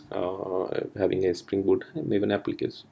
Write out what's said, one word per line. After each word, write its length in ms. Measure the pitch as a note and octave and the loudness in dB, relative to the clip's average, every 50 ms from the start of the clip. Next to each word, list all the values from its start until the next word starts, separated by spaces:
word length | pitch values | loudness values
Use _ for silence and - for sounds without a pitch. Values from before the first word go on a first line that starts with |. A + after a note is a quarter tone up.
| - - | -8 -8
uh, 720 | - F#2+ F#2 F2+ F#2+ G2 - F#2+ F#2 F#2 F#2 - - - - - - - | -6 -4 -2 -2 -4 -4 -4 -4 -2 -2 -2 -2 -2 -4 -4 -4 -2 0
having 280 | F#2+ F2+ - F#2 F#2+ | 2 2 4 4 2
a 100 | F#2 F2 | 2 2
Spring 260 | - - - - G2 | 0 -2 -2 -2 2
Boot 220 | G2 G2 F#2+ F#2 - - - | 4 4 4 4 2 -4 -8
Maven 380 | D#3+ D3 - A2 G2+ G2+ G#2 G#2 | -6 -2 0 0 2 2 2 0
application, 540 | G2 - - - - - - - - - - | 0 0 -2 -4 -2 -4 -4 -6 -8 -18 -20